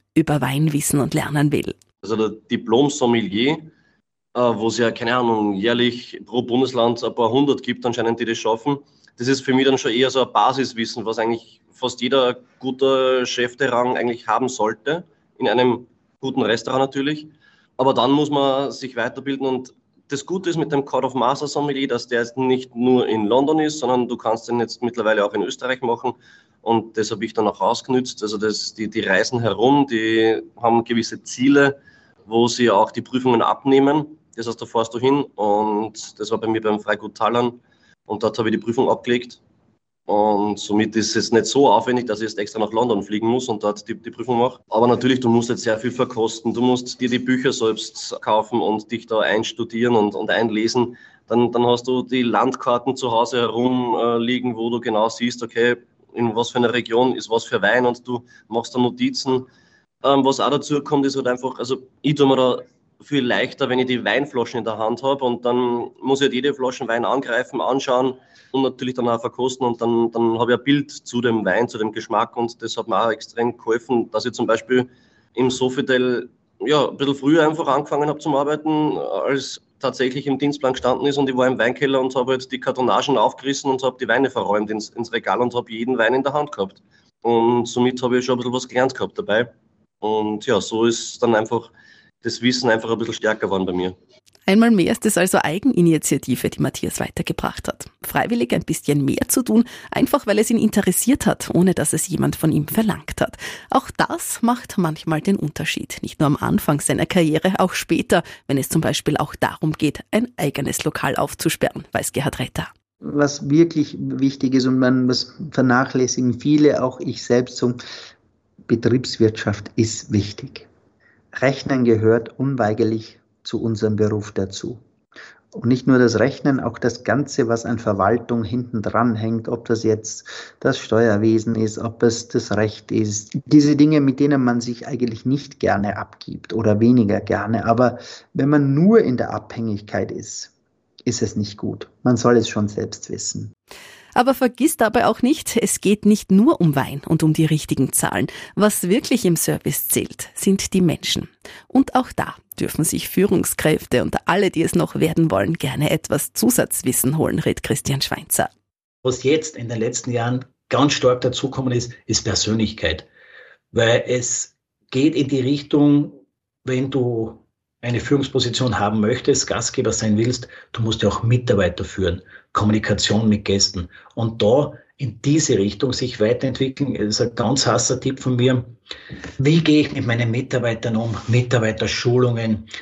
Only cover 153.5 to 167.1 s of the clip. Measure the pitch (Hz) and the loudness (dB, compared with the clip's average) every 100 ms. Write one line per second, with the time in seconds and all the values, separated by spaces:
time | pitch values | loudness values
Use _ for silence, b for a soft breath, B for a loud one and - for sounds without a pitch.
153.5 | - 156 156 - - 80 - - 180 190 | 0 0 0 0 0 0 -2 -2 0 0
154.5 | 156 160 175 160 139 160 165 160 - 202 | 0 0 0 0 0 0 2 2 2 0
155.5 | 165 139 135 151 160 - - - - 220 | -2 -4 -2 0 -2 -2 -4 -4 -2 0
156.5 | - - - 127 - 127 156 110 - - | 2 0 -2 -2 0 0 0 0 0 -2
157.5 | - - 113 - 139 - - - - - | -2 -2 -4 -2 -2 -2 -6 -4 -2 -2
158.5 | _ _ _ _ _ 127 127 131 156 - | _ _ _ _ _ -4 0 2 0 0
159.5 | - 117 117 117 127 - 120 120 127 - | -10 -8 -4 -4 -4 -4 -2 -2 -2 -6
160.5 | _ - 123 143 - 127 123 131 - 131 | _ -2 2 4 4 2 2 0 -2 -6
161.5 | - 131 117 - B B 107 110 95 104 | -4 -2 -2 -4 B B -4 0 0 0
162.5 | 113 107 - 82 - - B B B B | 0 -2 -2 -4 -4 -10 B B B B
163.5 | B _ 113 113 117 - 123 - - - | B _ 0 2 2 0 -2 -2 -6 -8
164.5 | _ _ _ - 131 151 151 139 135 127 | _ _ _ -6 2 2 2 0 0 0
165.5 | 143 - 147 147 143 143 - _ _ _ | -2 0 4 6 4 2 -6 _ _ _
166.5 | _ 127 127 131 135 120 | _ -4 -2 0 0 0